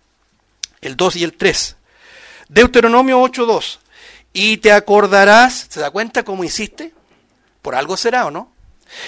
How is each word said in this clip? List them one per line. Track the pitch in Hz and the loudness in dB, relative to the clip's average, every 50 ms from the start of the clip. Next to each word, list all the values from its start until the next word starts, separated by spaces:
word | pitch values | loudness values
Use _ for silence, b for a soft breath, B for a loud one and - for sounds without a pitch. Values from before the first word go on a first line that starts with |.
| _ _ _ _ _ _ _ _ _ _ _ _ - - _ _ | _ _ _ _ _ _ _ _ _ _ _ _ -20 -20 _ _
el | - 135 131 | -14 -12 -6
dos | 127 185 180 170 | -4 -4 -4 -2
y | 170 170 | -4 -6
el | 160 | -8
tres. | - _ 190 185 - - - - - _ B B B B B B B B B B B B B B | -6 _ -4 -2 -2 -4 -8 -10 -12 _ B B B B B B B B B B B B B B
Deuteronomio | 143 202 240 247 254 240 226 226 233 247 262 262 262 254 | 2 2 2 4 4 2 2 4 2 2 2 2 2 2
ocho | 262 254 254 254 240 | 0 0 -2 -4 -2
dos. | 226 208 156 - - - - B B B B B B B B B B _ | -2 -2 -2 -4 -8 -12 -16 B B B B B B B B B B _
"Y | 180 202 220 220 214 | -4 -2 -2 -2 2
te | - 214 | 4 4
acordarás", | 208 208 208 - 202 208 202 202 196 196 196 202 214 233 247 254 247 - - - | 4 4 4 2 2 2 2 4 4 4 6 6 6 6 6 4 0 -6 -14 -14
¿se | - 160 | -10 -10
da | 147 143 | -8 -8
cuenta | 156 202 226 226 - 240 | -6 -8 -8 -6 -6 -8
cómo | 233 214 190 185 175 | -6 -6 -8 -8 -8
insiste? | 156 - - 214 - - - 392 320 - _ _ _ _ _ _ _ _ _ _ _ _ _ | -8 -8 -8 -10 -10 -12 -16 -18 -18 -20 _ _ _ _ _ _ _ _ _ _ _ _ _
Por | - 143 127 | -12 -6 -4
algo | 131 143 156 190 | -4 -4 -4 -8
será, | 180 - 233 240 254 214 | -6 -4 -4 -4 -2 -4
¿o | 151 | -6
no? | 147 180 240 - _ _ _ _ _ _ B B B B B | -8 -10 -14 -16 _ _ _ _ _ _ B B B B B